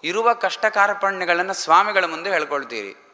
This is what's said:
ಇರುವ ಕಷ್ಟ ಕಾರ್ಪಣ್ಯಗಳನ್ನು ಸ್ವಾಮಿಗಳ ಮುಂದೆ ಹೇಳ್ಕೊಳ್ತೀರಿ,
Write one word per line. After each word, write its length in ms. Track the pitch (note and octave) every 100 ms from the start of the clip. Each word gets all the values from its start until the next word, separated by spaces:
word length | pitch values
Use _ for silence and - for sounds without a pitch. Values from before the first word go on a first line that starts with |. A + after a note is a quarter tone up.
ಇರುವ 300 | D#3 F#3+ A#3
ಕಷ್ಟ 320 | A#3 F#3+ - G#3+
ಕಾರ್ಪಣ್ಯಗಳನ್ನು 880 | G#3 G3+ G3+ G3 F#3+ F3 F3 F#3
ಸ್ವಾಮಿಗಳ 520 | F#3+ - E3 G#3 G3 E3+
ಮುಂದೆ 240 | D#3+ F#3
ಹೇಳ್ಕೊಳ್ತೀರಿ, 680 | F3 D3+ C#3+ B2 A#2 G2 - _